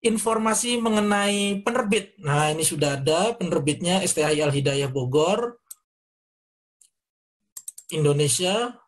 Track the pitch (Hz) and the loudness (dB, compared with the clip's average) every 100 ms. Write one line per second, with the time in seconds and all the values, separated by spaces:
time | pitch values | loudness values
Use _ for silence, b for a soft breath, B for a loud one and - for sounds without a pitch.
0 | 233 220 226 220 220 214 240 240 226 214 | 0 0 0 0 0 0 0 0 0 0
1 | 208 202 202 202 202 202 202 240 220 208 | 2 0 0 0 -2 -2 -2 -2 0 -2
2 | 190 _ 147 147 151 156 156 151 147 139 | -2 _ -2 0 2 0 -2 0 -2 0
3 | 135 160 208 226 175 156 143 147 175 185 | 0 2 0 -2 -2 -2 -2 -2 0 0
4 | 180 - 151 151 147 139 139 139 139 135 | 0 0 0 2 0 0 0 0 -2 -2
5 | 127 139 160 214 240 - _ - _ _ | 0 2 2 2 -2 -8 _ -20 _ _
6 | _ _ _ _ _ _ _ _ _ _ | _ _ _ _ _ _ _ _ _ _
7 | _ _ _ _ _ - - - - 170 | _ _ _ _ _ -18 -18 -20 -8 0
8 | 147 143 147 - 180 202 247 240 | 2 4 2 2 0 0 -2 -6